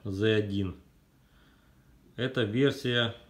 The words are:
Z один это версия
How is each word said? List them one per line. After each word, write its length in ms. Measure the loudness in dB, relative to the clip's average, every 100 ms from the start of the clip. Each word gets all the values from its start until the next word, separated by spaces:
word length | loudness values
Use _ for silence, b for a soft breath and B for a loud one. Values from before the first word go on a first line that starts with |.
Z 300 | -8 0 2
один 420 | 2 2 -2 -4 -6 -16 _ _ _ b b b b b b b b -16 -6
это 280 | -4 -2
версия 720 | 0 2 2 2 -2 0 0 -4